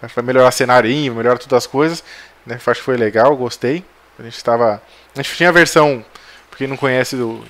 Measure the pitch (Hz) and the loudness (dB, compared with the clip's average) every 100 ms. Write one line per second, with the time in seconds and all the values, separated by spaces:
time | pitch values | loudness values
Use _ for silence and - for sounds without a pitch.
0 | 120 - 123 131 127 - 123 123 110 147 | -12 -6 0 4 4 4 2 2 2 0
1 | 139 117 117 123 - 123 - 135 160 165 | -4 -2 0 0 0 -2 0 -2 -2 -4
2 | - - - _ - 120 - 117 - 123 | -14 -20 -20 _ -14 -8 -4 -4 -2 -2
3 | 110 110 131 139 120 - 123 165 - _ | 0 2 2 2 -4 -6 -4 -4 -8 _
4 | _ - 117 - - 117 113 104 _ _ | _ -20 -20 -8 -2 0 0 -2 _ _
5 | _ 139 131 - 175 170 160 165 151 127 | _ -12 -8 0 2 4 4 4 2 0
6 | 110 - - - _ - 135 131 135 127 | -10 -20 -20 -20 _ -10 -8 -4 -2 0
7 | 123 131 117 113 | -2 -4 -6 -8